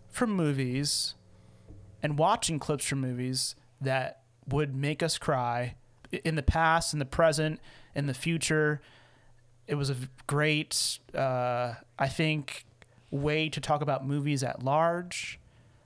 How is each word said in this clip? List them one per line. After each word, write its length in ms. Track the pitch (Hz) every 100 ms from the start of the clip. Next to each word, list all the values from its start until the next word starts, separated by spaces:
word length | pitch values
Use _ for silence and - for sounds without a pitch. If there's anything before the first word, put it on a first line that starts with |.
| -
from 220 | - 240
movies 840 | 196 156 135 131 127 143 - - - - - - - - - - -
and 140 | 151 147
watching 420 | 170 208 - 156
clips 260 | - 147 -
from 140 | 139
movies 560 | 131 123 127 131 - - - -
that 420 | 131 131 131 - _ _ -
would 280 | 139 147 131
make 260 | 143 151
us 160 | 160 -
cry 580 | - 135 120 120 123 - - _ -
i-, 60 | - 165
in 100 | 156
the 80 |
past, 480 | 139 165 160 165 160
in 60 | 151
the 60 | 135
present, 540 | - 165 151 156 156 - - - -
in 120 | 143
the 60 |
future. 680 | 127 165 165 - 156 151 151 - - - - - - _ _ -
It 80 | 147
was 140 | 139
a 40 |
v-, 140 | 131 131 - -
great, 720 | 143 151 151 151 - - - - -
uh, 600 | 135 127 123 123 123 120 - -
I 100 | 135
think, 580 | - 156 151 139 - - _ - _ -
way 360 | 139 147 156 156
to 120 | 151
talk 200 | - 147
about 240 | 147 131 131
movies 380 | 143 143 143
at 200 | 127 -
large. 760 | 127 147 170 175 180 - - - - - - -